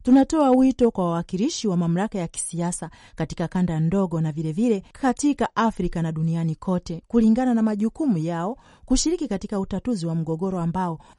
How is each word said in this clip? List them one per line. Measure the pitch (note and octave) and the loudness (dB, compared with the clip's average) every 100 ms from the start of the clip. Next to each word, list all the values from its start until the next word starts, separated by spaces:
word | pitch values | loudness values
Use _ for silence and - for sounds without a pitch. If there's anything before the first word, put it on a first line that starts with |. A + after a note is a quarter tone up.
tunatoa | - C4+ C4+ D#4+ C#4 | 4 6 6 4 4
wito | B3+ C4 B3 A#3 | 6 4 4 2
kwa | G3+ F3 | 2 0
wawakilishi | E3+ E3+ F3+ C4 - A3 | -2 -4 -2 -2 -2 0
wa | F3 | 0
mamlaka | E3+ E3+ G#3+ G3 | 0 0 -2 -4
ya | E3 | -6
kisiasa | - - E3 E3+ - D#3+ - - - | -8 -8 -4 -4 -4 -10 -14 -14 -8
katika | D#3+ - E3 | -6 -4 -4
kanda | F#3 F3+ D#3 | 0 0 0
ndogo | D#3+ G3 F#3 E3 | 0 0 0 -2
na | D#3+ | -2
vilevile | D3+ D#3 D#3 A#3+ G3 - | -2 -4 0 0 0 -4
katika | - C4 A#3 D4 C#4 - - | -4 -2 0 0 0 -2 0
Afrika | A3+ - F3+ F3 | 0 0 -4 -2
na | E3 | -4
duniani | D#3+ D#3+ E3 E3 D#3 | -2 -2 0 -2 -2
kote, | - F3+ - E3 - | -2 -2 -4 -10 -2
kulingana | A#3+ A3 A3+ B3+ | 2 4 4 2
na | A3+ | 2
majukumu | A3 G#3 A3 - D#4 F3 | 0 0 -2 -2 -2 0
yao, | D#3+ E3+ F3+ C4+ - _ - | -2 -4 -4 -8 -16 _ -2
kushiriki | B3+ D#4 F4 C#4+ | 0 2 -2 -2
katika | F#3+ - G3+ | -4 -4 -6
utatuzi | F#3+ F#3+ B3 A3 E3 | -4 -4 -4 -4 -2
wa | E3 | -4
mgogoro | D#3 D#3+ F#3+ F#3 | -4 -4 -4 -2
ambao | E3+ F3 F3+ E3 - | -2 -2 -4 -6 -14